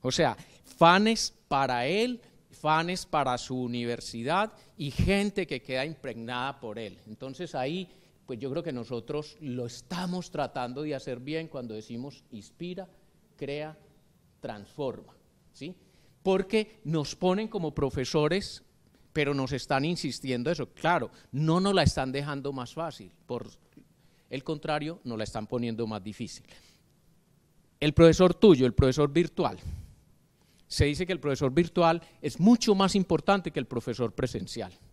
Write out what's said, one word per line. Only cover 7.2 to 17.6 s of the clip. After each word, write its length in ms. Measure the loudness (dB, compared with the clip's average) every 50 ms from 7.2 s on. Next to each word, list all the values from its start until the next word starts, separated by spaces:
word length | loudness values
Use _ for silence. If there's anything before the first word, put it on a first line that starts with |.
| -14 -14 -12 -12 -12 -10 -6
ahí, 360 | -4 -4 -4 -4 -6 -8 -10 -14 -20 _ _ _ _ _
pues 160 | -12 -10 -8
yo 100 | -6 -6
creo 120 | -6 -6 -6
que 100 | -6 -6
nosotros 640 | -8 -8 -6 -8 -10 -8 -6 -8 -8 -8 -10 -16 -14
lo 260 | -10 -8 -6 -6 -6
estamos 640 | -8 -10 -14 -14 -10 -8 -6 -6 -4 -4 -6 -6 -8
tratando 520 | -4 -4 -4 -4 -4 -6 -6 -6 -6 -8 -6
de 120 | -6 -6
hacer 260 | -6 -6 -8 -10 -10
bien 260 | -8 -8 -6 -6 -6
cuando 280 | -8 -10 -12 -10 -10 -10
decimos 500 | -12 -12 -10 -10 -10 -10 -10 -12 -16 _ _ -18
inspira, 560 | -18 -18 -18 _ _ -10 -10 -10 -10 -12 -14 _ _ _ _ _ _ _ _ _
crea, 420 | _ -8 -8 -6 -8 -8 -10 -12 -18 -20 -20 _ _ _ _ _ _ _ _ _ _
transforma, 760 | -12 -12 -12 -12 -14 -16 -10 -6 -6 -4 -6 -6 -12 -20 -20 _ _ _ _ _ _ _ _
¿sí? 240 | -14 -14 -14 -14 _ _ _ _ _ _ _ _ _ _
Porque 580 | 2 2 2 2 0 0 0 0 -2 -8 _ _
nos 320 | -4 -2 -2 -2 -4 -6
ponen 320 | -2 0 0 2 2 -2
como 280 | -4 -4 -4